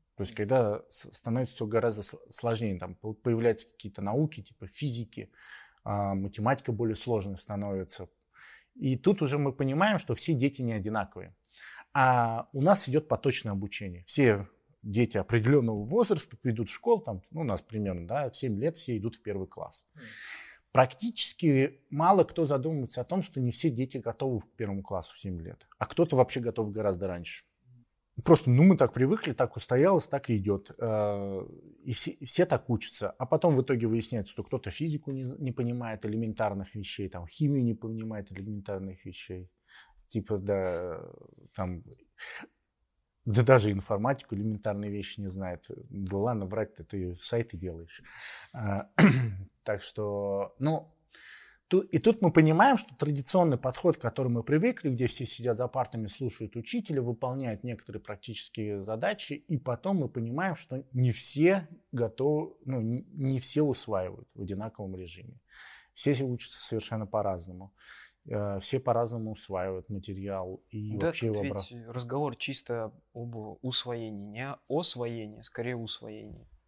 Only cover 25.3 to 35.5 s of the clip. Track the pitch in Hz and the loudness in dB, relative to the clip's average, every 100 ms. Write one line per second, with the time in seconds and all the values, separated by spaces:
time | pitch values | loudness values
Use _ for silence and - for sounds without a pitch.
25.3 | 87 85 - - - - - 165 131 127 | -6 -8 -14 -16 -8 -4 2 4 6 4
26.3 | 131 117 110 107 104 104 90 95 87 85 | 4 -2 -2 -2 0 0 0 -2 -4 -8
27.3 | - - _ _ - _ _ _ - - | -12 -14 _ _ -20 _ _ _ -2 8
28.3 | 165 - 123 180 180 127 120 131 214 165 | 8 8 8 10 8 6 4 2 2 0
29.3 | 170 123 - - 127 170 - - 143 - | 0 0 -2 0 4 6 4 2 -4 0
30.3 | 110 98 98 - - 117 107 104 101 98 | 0 2 0 -2 -6 -2 0 0 0 -4
31.3 | 95 - - - - - 120 - - 127 | -6 -8 -12 -20 -14 -2 0 0 -2 -2
32.3 | - 180 123 - 110 - - 101 - - | 2 4 2 0 -2 0 -4 -4 -4 0
33.3 | 156 170 135 123 127 113 113 107 117 95 | 2 4 4 4 2 2 2 0 -2 -6
34.3 | - - 131 - - 160 147 143 135 127 | -8 -6 -6 -6 -6 -4 -4 -6 -8 -8
35.3 | 139 135 | -6 -6